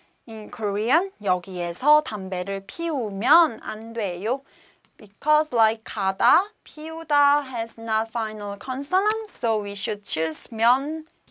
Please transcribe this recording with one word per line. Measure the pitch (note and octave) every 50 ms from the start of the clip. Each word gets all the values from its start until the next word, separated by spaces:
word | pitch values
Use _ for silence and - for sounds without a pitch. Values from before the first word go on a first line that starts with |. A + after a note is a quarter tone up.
| _ _ _ _ _
In | A#3 A3 G#3+ G#3+ G#3
Korean, | - - A3 G3+ G3 G#3 A3 A#3+ C4+ F4+ G4 F#4+ - -
여기에서 | G#3 G3 F3+ F3+ - G3 F3+ F3 F3 F3 E3+ - C4 D4 D4+ D4+
담배를 | - - A3 G3 F#3+ F#3 F3+ F3+ F3+ F#3+ G3 G3 G3
피우면 | - - - E4+ E4+ D#4 C4 A3+ G#3 G3 F#3+ A3 C4 D#4 F4 E4+ B3 A3 -
안 | - G#3+ G#3+ A3 A3 A3+
돼요. | A3 A3+ G#3 F#3 F3 F3 G3 A3 C4+ C4+ - _ _ _ _ _ _ _ _ _ _
Because | - A3 G3 _ _ - D4+ D4+ D4+ D4+ D4+ B3
like | A#3 A3 A3 A3+ A3+ -
가다, | - - A3 F#3+ F#3+ F#3+ - A3+ B3 D4 F4+ G4+ G#4 - _ _
피우다 | - - D#4 D#4 D#4+ D#4+ E4 E4 - D4 C#4+ C#4+ C#4+ D4 D4
has | C#4 C4 C4 A#3 A3+ A#3 - -
not | A#3 A3+ G#3+ A3 A3+ A3+
final | - A#3 A3 G#3+ G#3+ G#3 G#3 G3+ G3+ G3
consonant, | - C4+ B3+ C4+ C#4 - F4+ F#4+ G4+ G#4+ A4 A4+ A4 -
so | - - - A3+ A3 G#3+
we | G3+ G3+ G3+
should | G3+ - A#3 G#3 G3+ -
choose | - - D#4+ D#4+ D#4+ D#4 - - -
면 | A3+ A3 A3+ A#3 B3+ C4+ C#4 D4+ D#4+ D#4+ D#4 - _ _ _ _